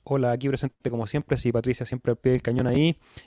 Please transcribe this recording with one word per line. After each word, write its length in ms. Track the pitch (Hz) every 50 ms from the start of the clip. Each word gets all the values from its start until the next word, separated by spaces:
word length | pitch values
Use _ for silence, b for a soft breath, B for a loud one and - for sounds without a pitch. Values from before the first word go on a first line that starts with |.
| -
Hola, 300 | - 139 139 127 123 120
aquí 160 | 123 131 139
presente 420 | 135 127 - 131 _ _ - -
como 160 | 120 117 113
siempre. 320 | 107 - 147 147 - 139 127
Sí, 140 | - 123 113
Patricia, 340 | 120 113 127 120 - 120
siempre 240 | - - 123 - -
al 60 | 120
pie 160 | - - 131 127
del 100 | 127 -
cañón 240 | - 120 127 127
ahí, 320 | 127 123 131 151 165 170 - B B B B B